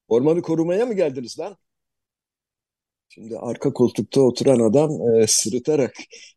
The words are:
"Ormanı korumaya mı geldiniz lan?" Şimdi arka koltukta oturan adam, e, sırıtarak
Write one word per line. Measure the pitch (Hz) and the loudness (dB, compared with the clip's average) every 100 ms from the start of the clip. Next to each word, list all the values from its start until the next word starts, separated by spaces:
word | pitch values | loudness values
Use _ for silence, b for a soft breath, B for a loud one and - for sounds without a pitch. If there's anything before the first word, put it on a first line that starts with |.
| - | -2
"Ormanı | 117 147 170 | 0 2 0
korumaya | 165 160 165 190 247 | -2 -2 0 0 -2
mı | |
geldiniz | 196 156 131 113 143 | -2 -2 -4 -12 -12
lan?" | 190 - _ _ _ _ _ _ _ _ _ _ _ _ _ _ _ | -14 -14 _ _ _ _ _ _ _ _ _ _ _ _ _ _ _
Şimdi | - 110 117 | -20 -14 -10
arka | 120 113 143 | -10 -4 -2
koltukta | 127 120 - 101 139 | 2 0 0 -2 2
oturan | 127 123 135 123 | 2 2 2 4
adam, | 110 139 156 101 113 113 | 4 2 0 -2 0 2
e, | 110 | 2
sırıtarak | - 110 120 156 151 117 - B B B | 0 -2 -4 -2 0 -2 -4 B B B